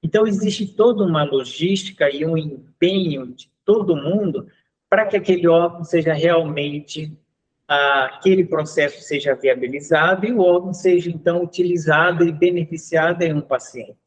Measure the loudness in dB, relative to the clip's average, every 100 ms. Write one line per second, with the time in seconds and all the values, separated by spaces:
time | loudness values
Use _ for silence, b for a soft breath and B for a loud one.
0 | 0 2 2 0 -2 -4 -8 2 2 2
1 | 0 0 0 -2 -4 -4 -2 -2 -4 -2
2 | -2 0 -2 -2 -4 -12 -18 _ 0 0
3 | -2 -4 -8 -16 -20 _ 0 0 2 -2
4 | 0 -2 -2 -6 -10 b b _ _ 0
5 | 2 -2 0 2 4 4 2 -4 -2 0
6 | 0 0 2 2 0 -4 -6 -8 -10 -14
7 | -14 -16 _ _ _ _ _ 0 2 2
8 | -2 -2 2 2 2 -2 -2 -2 -2 -4
9 | -8 -4 -2 0 0 0 -2 -8 0 2
10 | 2 0 -2 2 4 4 0 -2 2 2
11 | 0 -4 -2 -2 -4 -2 -2 0 2 2
12 | 2 2 0 2 0 2 -4 -8 -2 0
13 | 0 0 0 -2 -2 -4 -4 -16 -16 -18